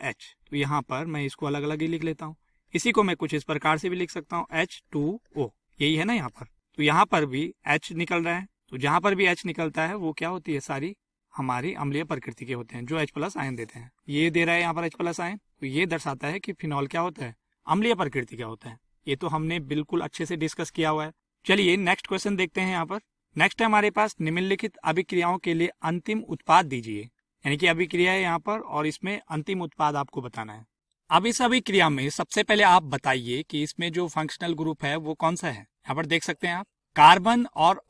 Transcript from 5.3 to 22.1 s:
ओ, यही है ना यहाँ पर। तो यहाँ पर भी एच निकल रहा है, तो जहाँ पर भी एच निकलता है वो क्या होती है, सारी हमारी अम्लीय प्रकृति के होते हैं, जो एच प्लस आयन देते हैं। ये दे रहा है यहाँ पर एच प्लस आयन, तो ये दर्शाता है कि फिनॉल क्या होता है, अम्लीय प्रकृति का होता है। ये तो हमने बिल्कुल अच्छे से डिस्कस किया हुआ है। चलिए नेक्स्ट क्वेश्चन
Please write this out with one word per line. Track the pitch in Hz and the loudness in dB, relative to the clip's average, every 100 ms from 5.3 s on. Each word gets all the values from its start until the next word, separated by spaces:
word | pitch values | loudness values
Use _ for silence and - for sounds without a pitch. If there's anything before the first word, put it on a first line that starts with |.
| - | -6
ओ, | 120 - _ - | -6 -8 _ -2
यही | 147 156 | 0 2
है | |
ना | 196 | 0
यहाँ | 233 127 | -2 -4
पर। | - 120 _ _ - | -10 -20 _ _ 0
तो | |
यहाँ | 147 160 208 | 4 6 4
पर | 175 147 | 4 2
भी | 131 175 - - | -2 -4 -4 0
एच | 151 - | 0 -2
निकल | 165 170 170 | -6 -2 0
रहा | 170 | 0
है, | 175 190 _ _ | -4 -6 _ _
तो | 127 | -4
जहाँ | 139 165 | 0 2
पर | 202 | 2
भी | 190 185 | 2 2
एच | 175 185 | 2 -2
निकलता | 147 160 160 160 | -4 -2 -2 -2
है | 202 | -2
वो | 160 | -4
क्या | 147 165 | -4 -4
होती | 180 165 | -4 -4
है, | 143 | -4
सारी | - 135 165 - _ _ _ | -4 -6 -6 -10 _ _ _
हमारी | - 131 123 175 | -6 -2 -2 -4
अम्लीय | - 139 143 | -4 -4 -4
प्रकृति | 160 143 - - 123 | -4 -6 -8 -12 -8
के | |
होते | 123 117 120 | -8 -8 -12
हैं, | 123 | -6
जो | 160 | -4
एच | 147 | -4
प्लस | 147 175 185 | -4 -6 -4
आयन | 139 120 | -6 -6
देते | 110 120 | -10 -14
हैं। | 120 _ - | -20 _ -6
ये | 147 165 | 0 2
दे | 165 | 2
रहा | 170 | 2
है | 170 | 2
यहाँ | 170 | 0
पर | 160 | -2
एच | 165 | -4
प्लस | - 175 165 | -4 -4 -4
आयन, | 175 208 | -6 -8
तो | _ _ 139 | _ _ -6
ये | 139 185 | -2 -2
दर्शाता | 156 156 127 143 | -2 -4 -6 -6
है | 185 | -6
कि | 208 | -8
फिनॉल | 180 160 139 139 | -8 -4 -4 -2
क्या | 170 | -2
होता | 175 156 | -4 -6
है, | 120 - _ _ - | -12 -12 _ _ -2
अम्लीय | 180 226 | 2 2
प्रकृति | 220 226 139 117 113 | 2 0 -2 -4 -8
का | |
होता | 113 113 120 | -12 -12 -16
है। | 117 _ _ - | -18 _ _ -6
ये | 139 | -4
तो | 170 | -2
हमने | 156 156 170 | -2 -2 -4
बिल्कुल | 139 147 147 170 | -4 -4 -2 -2
अच्छे | 156 - 165 | -2 -6 -6
से | 170 | -2
डिस्कस | 156 - 160 | -4 -4 -6
किया | - 160 | -2 0
हुआ | 151 | 0
है। | 156 - _ _ - | -4 -10 _ _ 0
चलिए | 196 180 185 | 4 4 4
नेक्स्ट | 180 185 | 2 0
क्वेश्चन | - | -2